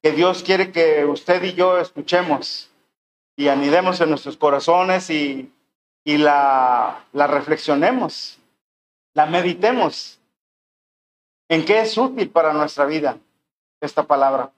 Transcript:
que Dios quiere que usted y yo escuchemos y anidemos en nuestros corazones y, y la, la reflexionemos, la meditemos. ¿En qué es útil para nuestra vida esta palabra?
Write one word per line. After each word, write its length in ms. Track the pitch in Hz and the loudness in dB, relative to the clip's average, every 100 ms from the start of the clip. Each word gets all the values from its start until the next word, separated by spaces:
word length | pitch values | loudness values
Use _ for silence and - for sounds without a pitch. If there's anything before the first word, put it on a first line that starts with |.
que 100 | 156 | 2
Dios 300 | 143 175 180 | 2 2 0
quiere 300 | - 185 185 | 0 0 0
que 340 | 170 165 151 147 | 2 2 2 0
usted 360 | - - 180 | -4 0 0
y 120 | 185 | 0
yo 240 | 180 185 180 | 0 2 2
escuchemos 920 | 170 - - 175 175 143 - - - _ _ _ _ _ _ | -2 -8 -2 -2 0 -4 -6 -14 -18 _ _ _ _ _ _
y 140 | - 143 | -4 0
anidemos 500 | 139 143 160 185 180 | 0 2 2 2 -2
en 80 | 165 | -2
nuestros 260 | 147 143 131 | -2 -6 -2
corazones 720 | 151 139 147 175 185 185 185 | 0 0 2 0 2 -2 -2
y, 420 | 156 147 131 131 _ _ _ _ _ | -4 -4 -8 -14 _ _ _ _ _
y 140 | - 147 | -2 2
la, 880 | 151 143 139 135 127 123 117 - _ | 4 4 2 2 2 2 -2 -6 _
la 120 | 139 143 | -2 0
reflexionemos, 1120 | 143 139 156 - 143 175 262 180 - - - _ _ _ _ _ _ _ | 0 -2 -4 0 0 0 0 -4 -8 -18 -20 _ _ _ _ _ _ _
la 100 | - | -2
meditemos. 960 | 156 175 180 135 208 247 165 - - - _ _ _ _ _ _ _ _ _ _ _ _ _ | 0 2 0 0 0 2 -2 -4 -16 -20 _ _ _ _ _ _ _ _ _ _ _ _ _
¿En 160 | 160 | -2
qué 160 | 160 214 | 2 2
es 160 | 220 - | 2 0
útil 320 | 269 262 190 | -2 -2 -2
para 240 | 170 160 | 0 0
nuestra 320 | 156 147 - | 0 -4 -2
vida 320 | 143 156 147 117 _ _ _ _ _ _ | -2 0 -4 -6 _ _ _ _ _ _
esta 220 | 147 - | -6 -4
palabra? 500 | 147 143 139 135 123 | 0 2 2 0 -6